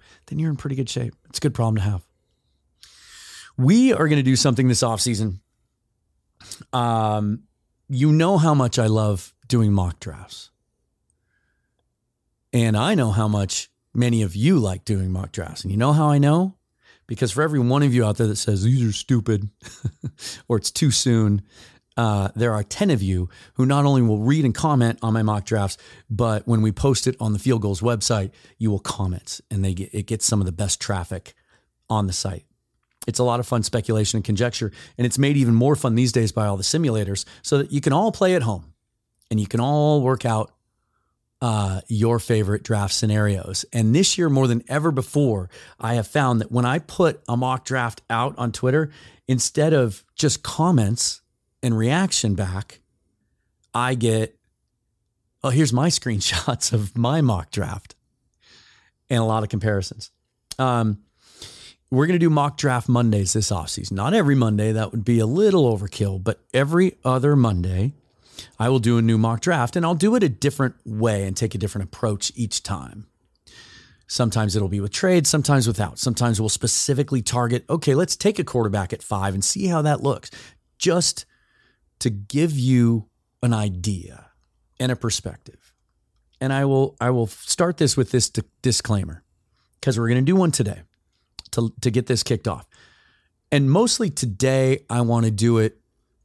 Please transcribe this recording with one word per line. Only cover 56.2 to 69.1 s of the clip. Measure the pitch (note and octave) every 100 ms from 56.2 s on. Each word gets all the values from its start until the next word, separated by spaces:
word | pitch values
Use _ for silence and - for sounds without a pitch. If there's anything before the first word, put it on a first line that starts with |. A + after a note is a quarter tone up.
| - E2+ - A#2+ -
of | A2+ G2 A#2+
my | A#2+ D#3+
mock | C3 F#2+ D#2+
draft," | - E2 F#2+ - - _ _ _ _ _ - _ _ _ _ -
and | A#2+
a |
lot | A2+ A2
of | G#2+
comparisons. | G#2 G#2+ G2+ F#2 - - _ _ _ - -
Um, | C3 A#2+ A2 G2+ _ _ _ - - - - _ -
we're | C3 D#3
gonna | F3
do | E3
mock | D3 C#3+ D3
draft | C#3+ B2 -
Mondays | A#2+ A#2 G#2 F#2
this | A2 G2+
offseason. | F#2 D2+ - G2
Not | F#2+ A#2
every | A3 D3
Monday, | C3+ A2+ G#2 G#2+
that | A2 G#2+
would | A2+
be | G#2 A#2
a | A2
little | D#3 G#3+ F#3+ C3
overkill, | G#2 G2+ - G2+ F#2+
but | F#2+ - _
every | B2+ C#3 E3 F#3 -
other | C3 B2+ C#3+ C#3+
Monday, | A#2 F#2 F2+ F#2 A#2+ - _ _ _ - - -
I | A#2
will | C3
do | A2+ A#2
a |
new | A2+